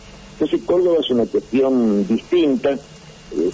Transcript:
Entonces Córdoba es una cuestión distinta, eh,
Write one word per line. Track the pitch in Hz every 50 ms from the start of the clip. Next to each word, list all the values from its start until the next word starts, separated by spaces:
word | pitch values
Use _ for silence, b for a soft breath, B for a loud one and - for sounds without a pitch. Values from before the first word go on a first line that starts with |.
| - - - - - - -
Entonces | - 156 151 - - -
Córdoba | - 175 180 180 175 170 156
es | 139 -
una | 127 120 110
cuestión | - - 104 - - - 135 269 269 135 127 117 110 101 101 101 90
distinta, | 113 - - - 359 359 160 143 - - - 143
eh, | 139 123 - - - - - - - - - - - - 82 -